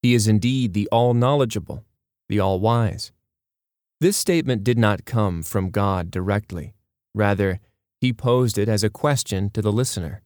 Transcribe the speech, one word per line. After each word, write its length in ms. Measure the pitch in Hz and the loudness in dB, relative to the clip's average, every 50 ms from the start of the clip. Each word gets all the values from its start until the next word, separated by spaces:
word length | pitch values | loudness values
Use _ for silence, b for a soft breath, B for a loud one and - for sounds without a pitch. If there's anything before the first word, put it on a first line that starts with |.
He 120 | - 123 120 | 4 4 4
is 140 | 117 104 110 | 4 4 4
indeed 440 | 107 107 95 123 131 131 123 110 | 4 4 2 2 0 0 -2 -2
the 160 | 87 104 104 - | -2 -2 -2 0
all-knowledgeable, 920 | - 117 123 123 120 120 123 127 143 147 135 117 - 110 - - - 113 - _ _ _ _ _ _ _ _ _ | 2 2 2 2 2 2 2 2 2 2 0 0 -2 -8 -8 -8 -14 -14 -14 _ _ _ _ _ _ _ _ _
the 120 | 104 104 | 0 0
all-wise. 720 | 95 95 98 90 98 110 117 117 117 101 - - - - _ _ _ _ _ _ _ _ _ _ _ _ _ _ _ _ _ _ | 2 2 0 0 2 2 2 2 0 0 -2 -6 -12 -14 _ _ _ _ _ _ _ _ _ _ _ _ _ _ _ _ _ _
This 160 | 151 180 208 | 0 0 0
statement 480 | - - - 175 165 151 131 127 110 98 | 0 0 0 0 0 2 0 -2 0 0
did 140 | 123 120 113 | 0 2 4
not 260 | 113 104 104 - - | 4 2 2 -2 -4
come 380 | - - 117 107 98 87 82 | -4 -2 0 0 0 -2 -4
from 280 | 78 - - 98 95 92 | -8 -4 -4 -4 -4 -2
God 400 | - 104 101 101 95 92 87 85 | -2 0 0 0 0 -2 -4 -4
directly. 640 | - 92 90 95 101 104 104 _ 92 85 76 - - _ _ _ _ _ _ _ _ | -6 -4 -2 0 -2 -2 -2 _ -12 -12 -12 -12 -16 _ _ _ _ _ _ _ _
Rather, 460 | 104 107 101 101 95 101 95 92 104 _ _ _ _ _ _ _ _ | -2 0 0 2 2 0 0 0 -4 _ _ _ _ _ _ _ _
he 120 | - 127 | -2 -2
posed 460 | 120 - - 123 120 127 127 117 - 104 | -2 -2 0 2 2 4 2 2 0 0
it 100 | 101 110 | 0 0
as 160 | 110 101 101 | 0 0 0
a 60 | 107 | -2
question 600 | - - - 147 143 127 - - 101 95 98 101 | -2 -2 -2 0 0 0 -2 -4 -4 -4 -4 -4
to 120 | - 110 | -4 -2
the 100 | 101 107 | -2 0
listener. 500 | 104 113 131 - - 101 87 76 - - _ | 0 0 -2 -2 -4 -8 -8 -8 -10 -14 _